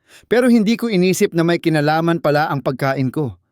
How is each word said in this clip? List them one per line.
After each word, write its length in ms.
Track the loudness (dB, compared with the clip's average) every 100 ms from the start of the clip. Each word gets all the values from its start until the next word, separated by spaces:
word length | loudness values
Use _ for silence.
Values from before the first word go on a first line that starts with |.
| _ -16 -2
Pero 160 | 0 4
hindi 320 | 2 2 -2
ko 80 | -2
inisip 480 | 0 0 2 0 0
na 80 |
may 160 | 0 0
kinalaman 640 | 0 0 0 0 0 0
pala 240 | 0 0 0
ang 160 | -2
pagkain 480 | -4 -4 -2 -2 -2
ko. 240 | -4 -6 -8 _